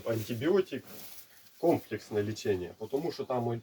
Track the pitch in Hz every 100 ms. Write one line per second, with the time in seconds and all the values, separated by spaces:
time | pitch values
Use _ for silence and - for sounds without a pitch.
0 | 117 113 110 117 147 196 - 135 - -
1 | - - - - - - 170 - - 110
2 | - 104 104 107 120 92 87 - 110 139
3 | 165 - - 127 120 117